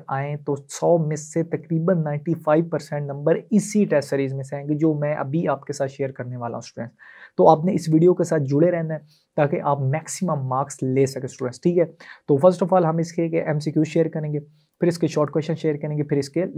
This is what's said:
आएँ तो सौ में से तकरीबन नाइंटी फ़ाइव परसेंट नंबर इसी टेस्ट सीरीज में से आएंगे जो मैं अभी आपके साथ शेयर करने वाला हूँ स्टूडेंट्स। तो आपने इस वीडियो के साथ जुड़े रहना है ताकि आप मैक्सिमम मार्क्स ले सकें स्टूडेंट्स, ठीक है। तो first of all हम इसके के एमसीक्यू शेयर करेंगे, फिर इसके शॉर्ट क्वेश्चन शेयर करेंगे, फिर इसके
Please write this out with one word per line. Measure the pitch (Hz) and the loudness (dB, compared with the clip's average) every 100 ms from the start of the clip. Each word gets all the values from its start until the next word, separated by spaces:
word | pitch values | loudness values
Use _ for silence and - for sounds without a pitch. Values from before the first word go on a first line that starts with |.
| - | -4
आएँ | 135 143 147 | -6 -4 -6
तो | 147 139 | -4 -6
सौ | - - 160 170 | -8 -2 2 2
में | 151 151 | 2 -4
से | - 165 | -4 -4
तकरीबन | 165 160 - 165 165 175 | -2 -4 -2 0 2 0
नाइंटी | 151 147 156 | 0 -4 -4
फ़ाइव | 165 151 156 165 | -2 2 2 2
परसेंट | 151 - 147 143 | -4 -4 -6 -6
नंबर | 139 151 - - | -2 0 0 2
इसी | 208 - 214 180 | 0 2 0 2
टेस्ट | 151 135 | 2 0
सीरीज | 139 135 | -2 -2
में | 135 | -4
से | 135 143 | -8 -8
आएंगे | 143 | -4
जो | 147 160 | 0 2
मैं | 147 147 147 | 2 -2 -4
अभी | 139 165 175 | -4 -2 -2
आपके | 139 - | -2 -6
साथ | 139 135 | -4 -4
शेयर | 139 135 | -4 -6
करने | 135 123 123 | -6 -10 -8
वाला | 117 120 | -8 -8
हूँ | |
स्टूडेंट्स। | - - 135 - - - - - | -12 -12 -12 -14 -20 -20 -6 4
तो | |
आपने | 180 151 180 | 6 6 2
इस | 180 160 | 0 2
वीडियो | 156 175 | 4 6
के | 175 | 4
साथ | 170 160 | 0 0
जुड़े | 135 143 175 | 0 2 2
रहना | 170 160 | 2 -4
है | 151 - _ _ - | -8 -12 _ _ -2
ताकि | 147 170 | 0 0
आप | 147 139 | -2 0
मैक्सिमम | 131 156 - - 180 147 131 | -2 -2 -6 -6 -4 -4 -4
मार्क्स | 131 139 - | -4 -4 -4
ले | 131 131 135 | -2 2 0
सकें | 135 127 | -2 -10
स्टूडेंट्स, | - 127 - | -6 -8 -2
ठीक | 175 175 | 0 2
है। | 165 - - - - | 0 -4 -20 -8 0
तो | 139 | 4
first | 180 175 | 6 4
of | 190 | 2
all | 185 | 2
हम | 160 165 | 2 0
इसके | 165 - 165 | -2 -2 -2
के | 165 160 | -2 -2
एमसीक्यू | 147 151 156 | -2 0 0
शेयर | 156 165 156 | 2 0 0
करेंगे, | 160 151 147 | -2 -6 -6
फिर | 147 _ _ _ 175 | -8 _ _ _ 0
इसके | 170 160 | 2 0
शॉर्ट | 156 147 | 0 0
क्वेश्चन | 160 156 | 0 -4
शेयर | 156 160 147 | -2 -2 -2
करेंगे, | 151 147 | -4 -4
फिर | 147 143 | -2 -2
इसके | 139 165 185 | -2 -4 -4